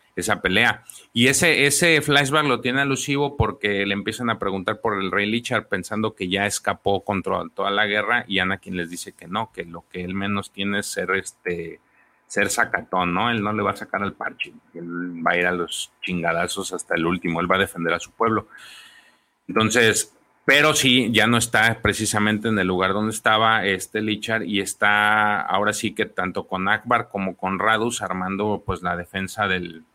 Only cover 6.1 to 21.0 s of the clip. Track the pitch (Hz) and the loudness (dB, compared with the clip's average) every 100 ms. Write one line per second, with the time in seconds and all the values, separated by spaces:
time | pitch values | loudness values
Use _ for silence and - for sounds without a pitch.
6.1 | - 92 95 101 - - 98 101 98 - | -4 -2 0 0 -2 -4 -2 -2 -2 -2
7.1 | 98 95 92 87 - 98 101 107 104 101 | -4 -2 -4 -4 -6 -2 0 0 0 0
8.1 | 120 117 95 92 95 95 90 85 87 98 | -2 0 0 0 -2 -6 -8 -6 -10 -14
9.1 | - 85 104 113 - 85 85 - 90 90 | -16 -8 -8 -8 -10 -12 -12 -14 -10 -6
10.1 | 98 101 101 98 - 101 101 - 98 92 | -4 -4 -6 -6 -6 -4 -4 -4 -6 -2
11.1 | 95 - - 92 85 82 82 _ _ _ | -2 -4 -10 -6 -6 -8 -14 _ _ _
12.1 | _ - 101 101 - 113 90 - 92 90 | _ -8 -2 0 0 0 -2 -2 0 0
13.1 | 87 117 113 101 107 101 104 107 98 98 | 0 0 0 -2 0 -2 -4 -6 -4 -4
14.1 | - - - - - _ 85 85 87 90 | -6 -10 -8 -12 -12 _ -14 -10 -8 -6
15.1 | 85 82 87 90 90 85 - - - - | -2 0 2 2 0 -4 -6 -10 -10 -6
16.1 | 90 82 85 87 98 92 90 - 85 82 | -2 0 0 -2 -4 -6 -6 -4 0 0
17.1 | 90 90 82 87 95 98 87 82 85 - | 0 -2 -2 2 2 2 0 -2 -2 -4
18.1 | - 113 107 - - - - - - _ | -2 0 0 -4 -20 -20 -20 -20 -20 _
19.1 | _ _ _ - 110 110 120 113 110 - | _ _ _ -4 0 2 4 4 2 -4
20.1 | _ _ _ - 139 151 147 135 127 | _ _ _ 4 6 6 4 4 4